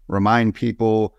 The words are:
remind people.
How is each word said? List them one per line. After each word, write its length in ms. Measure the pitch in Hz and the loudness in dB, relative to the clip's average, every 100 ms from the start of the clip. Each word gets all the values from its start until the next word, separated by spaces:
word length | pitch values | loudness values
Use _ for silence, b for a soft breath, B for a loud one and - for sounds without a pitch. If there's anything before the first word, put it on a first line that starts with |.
| - | -6
remind 480 | 98 101 117 110 | -2 2 2 0
people. 640 | - 120 113 113 110 104 | -2 -6 -2 0 0 -2